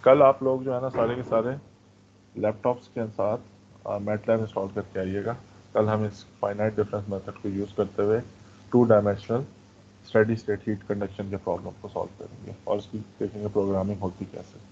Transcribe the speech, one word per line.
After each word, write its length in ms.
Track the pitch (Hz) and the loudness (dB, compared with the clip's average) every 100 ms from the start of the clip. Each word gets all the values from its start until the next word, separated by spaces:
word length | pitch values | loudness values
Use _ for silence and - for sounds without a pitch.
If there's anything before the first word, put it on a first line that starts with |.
कल 180 | 131 139 | 8 10
आप 200 | 135 135 | 8 6
लोग 200 | 131 131 | 0 0
जो 100 | 131 | -2
है 80 | 123 | -4
ना 80 | 127 | -2
सारे 260 | 123 117 123 | 0 0 0
के 80 | |
सारे 320 | 120 113 117 139 - - - - - - _ - | 0 0 0 -4 -10 -20 -20 -20 -20 -20 _ -2
laptops 520 | 107 107 123 123 - | -2 0 -2 -2 -6
के 200 | - 113 | -8 -8
साथ, 280 | - 98 113 - - - - 101 | -2 -2 -2 -8 -20 -20 -16 -8
आ, 100 | 101 | -6
MATLAB 420 | 101 107 104 113 | -4 -4 0 0
install 280 | 110 - 98 101 | 0 -4 -4 -6
करके 240 | 95 98 | -6 -6
आइएगा। 340 | 95 98 101 123 - - - | -4 -4 -4 -8 -12 -20 -4
कल 160 | - 107 | 0 2
हम 160 | 107 107 | 0 -2
इस 180 | 101 - - | -6 -20 -6
finite 340 | 104 101 107 104 | -4 0 -2 0
difference 300 | 104 104 101 | -2 -2 -4
method 320 | 98 95 - | -8 -8 -8
को 80 | 104 | -6
यूज़ 240 | 98 104 - | -4 -6 -2
करते 280 | 98 - | -2 0
हुए 160 | 104 110 123 - - - - | 2 2 -2 -18 -20 -20 0
टू 120 | 123 117 | 4 8
डायमेंशनल 600 | 107 104 101 - 117 147 - - - - - - | 6 6 -2 -2 -4 -4 -14 -20 -20 -20 -20 0
steady 280 | 113 110 113 | 4 4 2
state 320 | - 101 - | -2 -4 -2
heat 160 | 104 | -6
conduction 460 | - 101 98 98 98 | -4 -4 -4 -8 -8
के 80 | 95 | -6
problem 320 | - 87 95 - | -4 -6 -6 -14
को 80 | 101 | -10
solve 220 | 90 87 - | -8 -8 -10
करेंगे 360 | - - 98 - - | -18 -16 -16 -14 -4
और 100 | 101 | -4
इसकी 200 | 101 107 104 - | -4 -12 -12 -8
देखेंगे 280 | 104 104 104 | -8 -6 -2
programming 520 | 104 98 95 95 98 | 0 0 0 -2 -4
होती 260 | 95 90 95 | -6 -6 -12
कैसे। 340 | 82 - - - | -12 -18 -20 -20